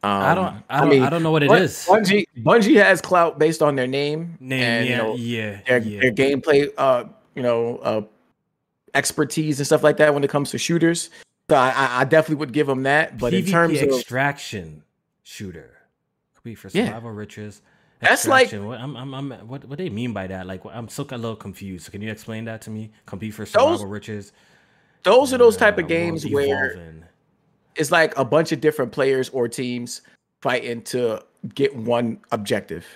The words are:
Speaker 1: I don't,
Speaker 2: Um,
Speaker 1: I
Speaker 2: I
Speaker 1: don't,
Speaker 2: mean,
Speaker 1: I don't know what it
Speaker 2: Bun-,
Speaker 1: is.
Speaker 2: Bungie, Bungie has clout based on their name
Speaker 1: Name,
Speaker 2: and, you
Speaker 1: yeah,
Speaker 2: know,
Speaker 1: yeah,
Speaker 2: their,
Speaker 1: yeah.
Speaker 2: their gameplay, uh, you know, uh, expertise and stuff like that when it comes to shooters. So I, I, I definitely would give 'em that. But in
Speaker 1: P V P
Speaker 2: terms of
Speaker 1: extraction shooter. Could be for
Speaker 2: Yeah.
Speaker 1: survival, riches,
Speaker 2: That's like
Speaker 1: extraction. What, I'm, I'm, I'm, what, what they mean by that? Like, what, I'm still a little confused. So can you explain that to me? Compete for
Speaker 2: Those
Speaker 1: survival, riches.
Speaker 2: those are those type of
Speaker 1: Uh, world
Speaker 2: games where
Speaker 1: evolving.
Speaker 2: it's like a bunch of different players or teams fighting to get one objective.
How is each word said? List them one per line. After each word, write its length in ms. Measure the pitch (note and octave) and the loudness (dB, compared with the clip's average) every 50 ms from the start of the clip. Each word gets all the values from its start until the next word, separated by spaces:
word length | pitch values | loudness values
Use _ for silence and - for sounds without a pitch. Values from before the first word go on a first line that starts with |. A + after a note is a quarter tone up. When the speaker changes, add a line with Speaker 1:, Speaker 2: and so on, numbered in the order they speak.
| - | -2
Speaker 1:
I 320 | G2+ G2+ G2 G2 C3+ D#3+ | -2 0 0 2 2 2
don't, 100 | F3+ F#3 | 2 0
Speaker 2:
Um, 180 | E3+ - G#2 - _ | -4 -6 -10 -14 _
Speaker 1:
I 80 | A#2+ C#3 | -2 0
Speaker 2:
I 20 | |
Speaker 1:
don't, 80 | C#3+ C#3+ | 4 6
Speaker 2:
mean, 140 | C#3+ C3+ B2+ | 6 6 4
Speaker 1:
I 60 | A#2+ | 4
don't 140 | D3+ E3+ E3 | 0 0 0
know 80 | D#3+ | 2
what 120 | D#3 D#3+ C#3+ | 2 2 4
it 60 | C#3+ | 6
Speaker 2:
Bun-, 140 | G#3 C4+ C#4+ | 4 4 4
Speaker 1:
is. 220 | D3+ - - - - | 0 -2 -6 2 2
Speaker 2:
Bungie, 360 | F#3 A3 A3 F3+ G3 G#3 F3 - _ B2 | 4 4 4 4 2 2 2 -2 _ -4
Bungie 440 | A2 D3 F#3+ A#3+ G#3 G#3 D4+ A3 | 2 4 6 6 6 6 6 8
has 200 | G3+ F#3+ F#3+ E3+ | 8 6 4 2
clout 380 | - - F#3 F3+ E3+ E3 - D3 | 2 0 4 4 4 4 2 2
based 220 | D#3 D#3+ D#3+ D#3+ | 2 2 2 2
on 140 | D#3 D3 C#3+ | 2 2 2
their 120 | C3+ B2+ B2+ | 0 -2 -2
name 500 | C3 C#3 C#3+ D3 D3+ D#3 E3+ E3+ E3 - | -2 -2 -2 -2 -4 -6 -8 -10 -12 -16
Speaker 1:
Name, 220 | C3 C3 C3 C3 | -8 -6 -2 0
Speaker 2:
and, 240 | B2 A#2+ A#2 A#2 A2+ | 0 0 0 0 0
you 60 | B2+ | 0
Speaker 1:
yeah, 60 | B2 A#2+ | 0 -2
Speaker 2:
know, 180 | A2+ A2 A2 | -2 -2 -4
Speaker 1:
yeah, 440 | B2 A#2 A#2 A#2+ A2+ A2 G#2+ G2+ G2+ - - | -4 -6 -6 -6 -4 -6 -8 -10 -10 -2 0
Speaker 2:
their, 120 | B2 B2 | 2 2
Speaker 1:
yeah. 200 | A2 A2+ G#2 G2+ | 2 -2 -4 0
Speaker 2:
their 100 | B2+ B2+ | 0 0
gameplay, 580 | A2 G2+ C3+ C#3 C#3+ C3+ - D#3+ D3+ C#3+ C#3+ C#3 - - | 2 2 2 2 2 0 2 4 4 4 4 2 -2 0
uh, 280 | C#3 C3+ C3 B2 A#2 - - _ _ _ _ | 2 2 2 2 0 -6 -16 _ _ _ _
you 60 | - | -4
know, 360 | B2+ A#2+ A#2 A#2 A#2 A#2 A#2+ - | -2 0 0 0 0 -4 -4 -6
uh, 220 | A2+ - A2 A2 G#2 - _ _ _ _ _ _ _ _ _ _ _ _ _ _ _ _ _ | -4 -2 -2 -2 -4 -8 _ _ _ _ _ _ _ _ _ _ _ _ _ _ _ _ _
expertise 680 | C#3 C#3 - - - D3+ C3+ - - D#3 D3+ D3 B2+ | -2 -2 -2 -2 -2 -4 -2 -2 -4 -4 -4 -4 -4
and 60 | C#3+ | 0
stuff 180 | - D#3+ D3+ - | 2 2 4 4
like 140 | D3+ D3+ - | 2 4 4
that 160 | D3+ D3+ C#3+ | 4 4 4
when 100 | C#3+ C#3 | 2 0
it 60 | C#3 | 0
comes 220 | - D3 C#3+ C3+ | 0 -2 -4 -2
to 60 | - B2 | -6 -6
shooters. 520 | - - E3+ E3+ D#3 E3 E3+ E3+ - - _ - - _ _ _ _ _ | -4 -2 0 2 2 2 0 0 -6 -10 _ -20 -20 _ _ _ _ _
So 60 | D#3 | 4
I, 140 | C#3 B2 C3 | 4 4 4
I, 320 | B2 B2 C#3 B2+ A#2+ B2+ | 2 2 0 0 2 0
I 20 | C3+ | 0
definitely 320 | C3+ D#3 D#3+ D#3 - D#3 C#3 | 4 4 4 4 4 -2 -4
would 160 | D3+ C3 A2 | -6 -4 -2
give 160 | D3 D3+ C#3 | -2 0 0
'em 140 | C3+ B2+ C3 | 0 -2 0
that. 340 | C3+ C#3+ D3+ D#3+ - - A2+ | 2 2 2 2 0 -4 -4
But 160 | A#2 A#2+ E3 | -2 0 0
in 60 | F#3+ | 0
Speaker 1:
P 20 | |
V 40 | F3 F3+ | 0 2
P 40 | |
Speaker 2:
terms 300 | F#3 E3+ E3+ E3+ D#3 C#3 | 2 2 4 4 2 2
of 80 | C#3 C#3 | 2 2
Speaker 1:
extraction 960 | C3+ B2+ A#2+ - A#2+ B2+ C3+ C#3+ C#3+ D3 - - - G#2 F2 D#2+ D#2 D2+ _ _ _ _ _ _ _ _ _ | 0 0 -2 -4 -4 -2 -2 -2 -2 -4 -10 -10 -10 -10 -10 -12 -16 -20 _ _ _ _ _ _ _ _ _
shooter. 540 | - - - G#2+ F#2+ F2 E2 C2 A#1 A1+ _ _ _ _ _ _ _ _ _ _ _ _ | -20 -18 -14 -14 -14 -14 -16 -20 -20 _ _ _ _ _ _ _ _ _ _ _ _ _
Could 80 | _ _ | _ _
be 120 | A#2 A2+ | -18 -18
for 140 | - - G2 | -16 -18 -6
Speaker 2:
Yeah. 160 | F#2+ F3+ B3 F3+ | -4 -2 -2 -2
Speaker 1:
survival, 240 | A2 A2+ A2+ A#2 | -4 -8 -12 -12
riches, 500 | A2 G#2 G#2+ G#2 - - G#2 G#2+ G#2 - _ _ _ _ _ _ _ _ | -12 -12 -12 -14 -14 -16 -16 -16 -16 -20 _ _ _ _ _ _ _ _
Speaker 2:
That's 280 | - - A#3 - - - | 0 0 0 2 2 2
like 160 | C4+ C4 B3+ | 4 4 4
Speaker 1:
extraction. 220 | - - G#2 G2 G#2 | 2 0 -10 -10 -10
What, 120 | B2 A2+ | -10 -10
I'm, 160 | A#2+ C#3 D3 | -12 -12 -12
I'm, 180 | A#2 B2 C#3 C3+ | -12 -12 -12 -12
I'm, 180 | C3 C#3 C#3 B2+ G2+ F2+ A2+ | -10 -10 -12 -12 -14 -16 -16
what, 180 | B2+ C#3 - | -16 -16 -14
what 120 | A#2 C#3 D3 | -16 -12 -10
they 120 | F#3 F3 | -10 -8
mean 240 | G#2+ G#2 A#2+ B2 A2 | -6 -6 -6 -6 -6
by 140 | G2+ F#2+ F#2 | -6 -8 -8
that? 180 | F#2+ F#2 F#2 | -8 -10 -10
Like, 180 | F#2 F#2+ F#2 - | -10 -12 -14 -14
what, 120 | - - | -14 -14
I'm 120 | F#2 G2 G#2+ | -14 -14 -12
still 180 | - - C#3+ C#3+ | -10 -12 -10 -10
a 80 | C3+ A#2+ | -10 -8
little 180 | A2+ A#2 A2 | -8 -8 -8
confused. 500 | G#2+ - G#2 F#2 - G2+ G2 F#2 F2 D#2+ | -10 -12 -16 -14 -12 -12 -12 -12 -12 -14
So 60 | - | -14
can 100 | - G2+ | -14 -12
you 100 | G2+ A2 | -10 -10
explain 340 | G#2+ G#2+ - - A2+ A2 A2+ | -10 -10 -12 -12 -12 -10 -10
that 160 | A2+ A2+ A2 - | -10 -12 -14 -14
to 60 | - | -12
me? 220 | A2 A2 A2 G#2+ _ _ _ - | -12 -12 -12 -14 _ _ _ -16
Compete 260 | - F#2+ G#2+ A2 G#2 | -14 -10 -10 -10 -10
for 100 | - G#2+ | -10 -12
Speaker 2:
Those 80 | - | -2
Speaker 1:
survival, 360 | - G#3 B3+ D4+ E4+ - G#2 F#2+ | 2 4 4 4 2 0 -4 -8
riches. 440 | G#2 G#2 - - A2 G#2 G2+ - _ _ _ _ _ _ _ _ _ _ _ _ _ _ _ | -10 -12 -10 -10 -12 -12 -12 -14 _ _ _ _ _ _ _ _ _ _ _ _ _ _ _
Speaker 2:
those 300 | F3+ G#3 B3+ C#4+ C4+ B3+ | 4 4 4 4 4 4
are 40 | B3 | 6
those 200 | A#3+ A#3 G#3+ - | 6 6 6 6
type 200 | A#3+ G#3 G3+ - | 4 4 4 2
of 80 | F3 | -2
Speaker 1:
Uh, 20 | D3+ | -2
world 20 | |
Speaker 2:
games 360 | E3 E3 E3+ E3+ E3 D#3+ D3 - | 0 -2 0 -2 -4 -6 -6 -2
where 440 | - C#3 C#3+ C#3 C#3 C3+ C3+ C3 A2+ | -2 0 0 0 0 -2 -2 -4 -6
Speaker 1:
evolving. 300 | F#2 E2+ E2 D#2+ D#2+ E2 E2+ _ _ _ _ _ _ _ _ _ _ _ _ _ | -8 -16 -18 -20 -20 -20 -20 _ _ _ _ _ _ _ _ _ _ _ _ _
Speaker 2:
it's 160 | - D#3 C#3 | -4 -2 2
like 260 | F3 E3+ D#3+ D3+ - C3+ | 4 2 2 2 2 -2
a 80 | C3+ | -2
bunch 260 | A#2+ A#2 D3+ E3 D#3+ | 2 2 2 2 2
of 80 | E3 C#3 | -2 0
different 320 | C3 D3+ D3+ - C3+ A#2+ | 0 0 0 0 -6 -6
players 380 | G2+ - C3+ C3 C3+ C3 B2+ A#2+ | -2 -2 0 0 0 0 -2 -4
or 180 | - C3+ A#2+ A#2 | -2 -4 -4 -4
teams 540 | A2+ - C3 B2 B2 A#2+ A#2+ A#2+ - - _ _ _ _ _ _ _ _ | -4 -6 -6 -6 -6 -8 -8 -10 -12 -16 _ _ _ _ _ _ _ _
fighting 400 | - C3+ B2 B2+ A#2 A#2+ A#2+ A#2 A2 | -4 -2 -2 -2 -4 -6 -10 -10 -10
to 400 | - - B2+ A#2+ A#2 A2 - - _ _ _ - - - | -6 -4 -2 0 0 -2 -4 -8 _ _ _ -16 -14 -4
get 180 | - C#3 C#3 C#3 | -2 -2 -2 -2
one 440 | B2 A2 A#2+ A#2+ A#2+ A#2+ A2+ A2 - _ _ | -4 -4 -2 0 0 0 -2 -4 -8 _ _
objective. 540 | - A2+ G#2 - A#2+ G#2 - - - D#2 E2 - - | -6 -6 -4 -2 -4 -4 -4 -6 -12 -12 -12 -16 -20